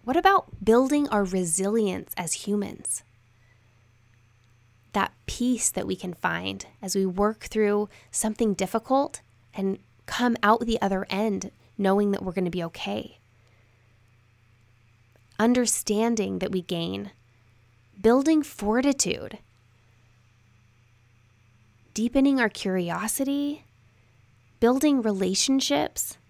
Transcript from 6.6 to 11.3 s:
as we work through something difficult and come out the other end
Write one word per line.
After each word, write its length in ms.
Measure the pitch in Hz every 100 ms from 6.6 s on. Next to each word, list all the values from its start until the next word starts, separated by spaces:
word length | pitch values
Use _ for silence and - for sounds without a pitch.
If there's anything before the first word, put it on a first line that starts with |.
| - _
as 140 | 196 196
we 100 | 190
work 380 | 180 208 220
through 440 | - 220 208 208 208 - -
something 440 | - 220 214 226
difficult 680 | 190 190 226 - 269 285 - _ _ _
and 240 | - 196 196 _ _ -
come 300 | - 247 226
out 240 | 202 220 233
the 160 | 220
other 240 | 196 190 196
end 440 | 196 220